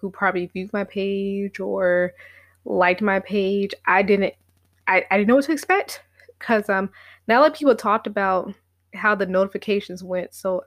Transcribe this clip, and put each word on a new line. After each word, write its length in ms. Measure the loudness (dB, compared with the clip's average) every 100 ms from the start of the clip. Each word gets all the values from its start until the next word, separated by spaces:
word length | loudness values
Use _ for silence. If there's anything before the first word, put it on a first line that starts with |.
who 100 | -8
probably 360 | -2 -2 -2 -6
viewed 260 | -8 -8
my 120 | -6
page 760 | -6 -4 -4 -4 -4 -4 -6 -6
or 520 | -6 -2 2 2 0 -4 -20 -20 _ _
liked 380 | -6 2 2 2
my 180 | 0 0
page. 540 | -2 -2 0 0 -2 -4 0
I 160 | 2
didn't, 320 | 4 2 0 -6 _ _ _ _ 0
I, 180 | 0 2
I 60 | 0
didn't 120 | 4
know 80 | 4
what 80 | 4
to 60 |
expect 500 | -2 0 -2 -2 -10 _ _ _ -12
'cause, 300 | 0 0 2
um, 220 | -2 -2 -8 -20 -12 2
not 120 | 4
a 20 |
lot 120 | 4
of 60 | 4
people 160 | 2 2
talked 300 | 2 0 -2
about 480 | -2 0 0 -4 -12 _ _ _
how 200 | -2 0
the 120 | 0 0
notifications 760 | 0 0 -2 -4 -4 -4 -14
went, 300 | -8 -6 -8
so 280 | -8 -6 -6